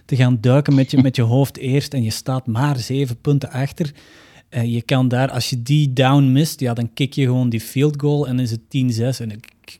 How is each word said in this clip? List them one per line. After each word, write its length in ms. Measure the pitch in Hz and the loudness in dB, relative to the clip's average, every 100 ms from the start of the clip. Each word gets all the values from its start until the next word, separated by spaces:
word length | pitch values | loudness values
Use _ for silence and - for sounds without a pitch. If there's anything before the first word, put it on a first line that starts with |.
te 120 | - 117 | -4 2
gaan 220 | 127 123 | 2 2
duiken 340 | 117 135 147 | 4 2 4
met 160 | 135 131 | 2 4
je, 120 | 139 | 4
met 140 | 131 127 | 2 2
je 60 | |
hoofd 340 | 113 127 139 - | 2 2 0 -4
eerst 380 | 127 139 143 | -2 -2 -2
en 80 | 139 | -4
je 80 | 110 | -4
staat 360 | - - 131 127 | -4 -4 -4 -4
maar 300 | 113 147 135 | -2 0 -2
zeven 420 | 110 131 139 120 | -4 -4 -4 -4
punten 300 | - 143 139 | 0 0 0
achter. 400 | 127 139 - 151 - - - - - _ | -6 -6 -6 -8 -8 -20 -20 -20 -20 _
Eh, 260 | 123 117 | -4 -2
je 80 | 117 | -2
kan 260 | - 135 127 | -2 0 2
daar, 220 | 123 135 | 0 -2
als 200 | 127 - | -2 -4
je 120 | 127 | -6
die 300 | 117 151 143 | 0 2 2
down 400 | 127 131 143 139 | 2 4 4 4
mist, 280 | 131 156 - | 4 0 -2
ja, 140 | 123 | -4
dan 160 | 117 117 | -4 -6
kick 180 | - 139 | -4 -4
je 120 | - | 0
gewoon 240 | 131 127 123 | 0 2 0
die 120 | 117 | -2
field 400 | - 131 147 147 | -4 0 0 0
goal 260 | 147 147 143 | -2 0 -2
en 100 | 123 | -2
is 120 | 123 | -2
het 200 | 113 _ | -6 _
tien 200 | 139 127 | -2 0
zes. 280 | 110 120 127 | 0 -2 -4
En 100 | 113 | -8
ik, 180 | 107 - _ - | -12 -18 _ -20